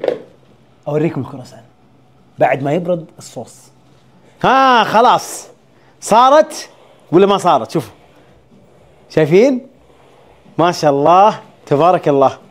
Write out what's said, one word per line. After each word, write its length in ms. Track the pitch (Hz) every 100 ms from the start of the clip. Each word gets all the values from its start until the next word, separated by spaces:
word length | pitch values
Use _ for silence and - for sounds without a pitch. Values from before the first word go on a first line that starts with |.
| - - - _ _ _ _ _ -
أوريكم 320 | 147 160 147
الكروسان 420 | 123 135 120 - - _ _ _ _ _ _ -
بعد 240 | 120 135
ما 100 | 139
يبرد 340 | 165 170 170 160 -
الصوص. 380 | - 131 113 - _ _ _ _ _ _ _ _
ها 400 | 190 269 269 240
خلاص. 640 | 202 208 240 170 - - - _ _ _ _ _
صارت 680 | - 220 262 302 302 - - _ _ _ -
ولا 140 | 165 196
ما 120 | 196
صارت؟ 320 | 175 139 110
شوفوا. 240 | 170 110 - _ _ _ _ _ _ _ _ _ _ -
شايفين؟ 560 | 156 151 185 269 247 - _ _ _ _ _ _ _ _ -
ما 140 | 170
شاء 180 | 165 151
الله، 500 | 139 151 185 214 151 - _ -
تبارك 420 | 143 170 175 156
الله. 300 | 139 131 - _